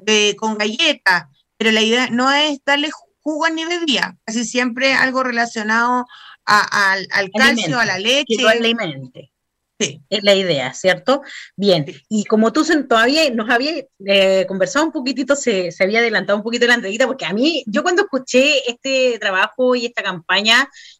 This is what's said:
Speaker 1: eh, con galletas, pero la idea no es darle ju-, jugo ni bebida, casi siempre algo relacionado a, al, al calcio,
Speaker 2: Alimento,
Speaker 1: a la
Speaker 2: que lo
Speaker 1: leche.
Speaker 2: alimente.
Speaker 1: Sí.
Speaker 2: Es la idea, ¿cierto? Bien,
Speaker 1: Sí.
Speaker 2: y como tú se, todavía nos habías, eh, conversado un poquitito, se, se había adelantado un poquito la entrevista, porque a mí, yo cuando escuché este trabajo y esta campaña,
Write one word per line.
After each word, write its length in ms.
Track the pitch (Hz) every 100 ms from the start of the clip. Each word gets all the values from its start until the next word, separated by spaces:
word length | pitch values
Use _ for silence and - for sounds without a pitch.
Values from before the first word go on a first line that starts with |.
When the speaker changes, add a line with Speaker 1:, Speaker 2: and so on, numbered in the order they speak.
| 202
Speaker 1:
eh, 280 | 214 208 202
con 200 | 220 214
galletas, 680 | 214 254 330 277 190 180 - _ _ -
pero 120 | 220
la 120 | 220
idea 260 | 220 240 240
no 240 | 240 262
es 280 | 285 302 277
darle 260 | - 285 302
ju-, 200 | - _ _
jugo 260 | 294 302 330
ni 160 | 320 320
bebida, 500 | 349 330 208 - -
casi 220 | - 226 226
siempre 480 | 247 247 240 269
algo 280 | 262 262 262
relacionado 840 | 262 233 233 226 214 226 240 247 247 - - - -
a, 460 | 208 - 208 196
al, 140 | 190 190
al 180 | 202 196
calcio, 480 | 214 269 240 175 247
Speaker 2:
Alimento, 0 |
Speaker 1:
a 60 |
la 120 | 214 185
Speaker 2:
que 40 |
lo 460 | 220 277 302 226 220
Speaker 1:
leche. 0 |
Speaker 2:
alimente. 840 | 233 233 233 180 135 131 - - _ _ _ _ -
Speaker 1:
Sí. 160 | 175 135 -
Speaker 2:
Es 120 | 208
la 120 | 202
idea, 400 | 196 185 139 127
¿cierto? 480 | - 185 180 - 285 - - - -
Bien, 300 | 202 170 147
Speaker 1:
Sí. 160 | - -
Speaker 2:
y 140 | 214
como 280 | - 214 220
tú 140 | 311 311
se, 180 | 311
todavía 460 | - 226 233 311 302
nos 180 | 226 220
habías, 380 | 240 285 320 - -
eh, 400 | 196 196 190 190 185
conversado 380 | 190 180 285
un 80 | 320
poquitito, 420 | 311 254 269 277
se, 380 | 277 247 190 175
se 120 | -
había 160 | 190 220
adelantado 360 | 233 202 - 208
un 80 |
poquito 220 | 220 233 240
la 80 |
entrevista, 320 | 240 190 220 254
porque 180 | 254
a 80 | 160
mí, 320 | 202 294 311 -
yo 160 | 240
cuando 200 | 359 359
escuché 680 | 415 262 262 247 285 508 240
este 480 | 240 269 262 254 220
trabajo 560 | 208 190 214 - 254
y 120 | 247 233
esta 160 | 226
campaña, 680 | 196 180 - 185 220 240 277 - -